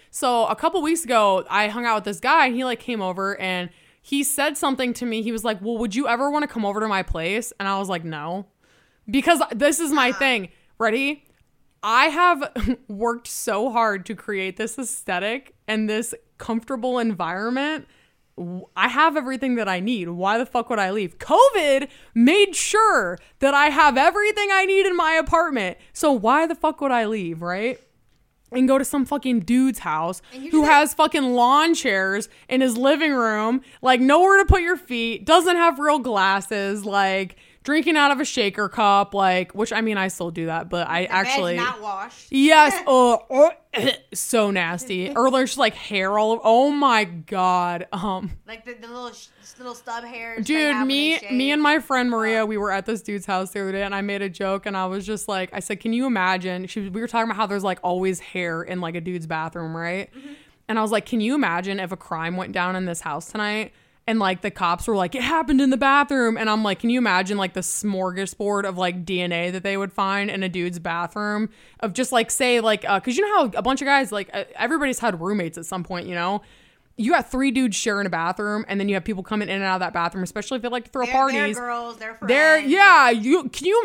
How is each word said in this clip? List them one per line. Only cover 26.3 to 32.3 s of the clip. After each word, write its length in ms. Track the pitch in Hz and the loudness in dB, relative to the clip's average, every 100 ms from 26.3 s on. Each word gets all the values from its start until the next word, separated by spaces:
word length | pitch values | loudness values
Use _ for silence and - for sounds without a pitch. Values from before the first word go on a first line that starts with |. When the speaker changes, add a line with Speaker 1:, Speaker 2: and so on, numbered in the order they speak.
| 285 320 | 2 2
Speaker 1:
the 80 | |
fuck 260 | 339 311 311 | 0 -2 0
would 120 | 277 | 0
I 140 | 247 214 | 0 0
leave, 360 | 220 170 165 | -2 -4 -6
right? 380 | 175 185 226 254 _ _ _ _ _ _ _ | -6 -4 -4 -6 _ _ _ _ _ _ _
And 140 | 254 254 | 0 4
go 100 | 269 | 4
to 60 | |
some 200 | 247 294 247 | 2 -2 -2
fucking 340 | 285 262 240 | -2 0 -2
dude's 400 | 170 247 262 226 | 2 2 2 0
house 420 | 175 156 170 185 - | -4 -4 -4 -6 -14
Speaker 2:
And 100 | 254 | -16
you 60 | 277 | 0
Speaker 1:
who 100 | 311 | 2
Speaker 2:
just 80 | 302 | 6
Speaker 1:
has 220 | 294 302 | 6 6
fucking 400 | - 311 311 262 | 2 2 2 0
lawn 400 | 247 240 285 320 | 2 4 4 4
chairs 540 | 330 262 196 190 196 214 | 2 0 0 0 -2 -6